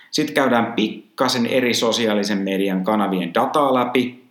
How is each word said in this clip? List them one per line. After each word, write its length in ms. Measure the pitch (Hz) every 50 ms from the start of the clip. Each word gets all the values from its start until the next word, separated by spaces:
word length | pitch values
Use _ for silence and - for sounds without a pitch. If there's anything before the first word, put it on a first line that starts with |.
| - -
Sitten 240 | - - 151 147 -
käydään 380 | 147 135 123 120 117 113 -
pikkasen 760 | - - 107 107 - - - _ _ - 139 123 123 123 117
eri 280 | - - 131 123 120 107
sosiaalisen 640 | - 127 113 107 113 117 107 107 104 101 104 104 98
median 460 | 98 95 98 95 98 98 95 95 92
kanavien 500 | 110 107 107 101 95 95 92 87 85 -
dataa 400 | 113 127 135 - 156 143 135 131
läpi. 500 | 127 123 123 - 131 123 123 - - - _